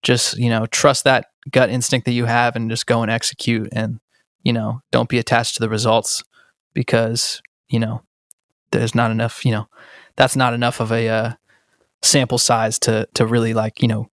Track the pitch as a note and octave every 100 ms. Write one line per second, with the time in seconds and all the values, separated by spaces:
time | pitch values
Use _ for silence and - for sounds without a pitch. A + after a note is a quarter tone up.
0 | - B2 - - A#2+ A2+ A2+ - D3 C3
1 | - C3 - _ - C3 B2 B2 A#2+ C3
2 | B2 A#2+ A#2 A#2+ A#2+ A#2 A2+ A2+ - A#2
3 | A2+ A2+ - - - A#2 A2 A#2 A2 A2+
4 | _ _ _ _ - A#2 A2 A#2 _ B2
5 | A#2 B2 A2+ A#2+ A#2 - A2+ G#2+ A2 A2+
6 | - - - _ _ _ _ - A#2+ A#2
7 | A2+ A#2 - - _ _ _ A#2 A2 A2+
8 | _ _ _ - _ _ _ - A#2 A#2
9 | A#2 A2 A2+ - B2+ G#2+ G#2 _ - -
10 | - - C3 C3+ B2+ A#2+ B2 - A2+ A2+
11 | A2 A2 A2+ A#2+ _ _ _ _ _ _
12 | - C#3+ B2 A#2+ - A#2 A2 A2 - A2
13 | A2 - A2+ A#2+ A2+ A2+ A2 - A#2 G#2+
14 | A2+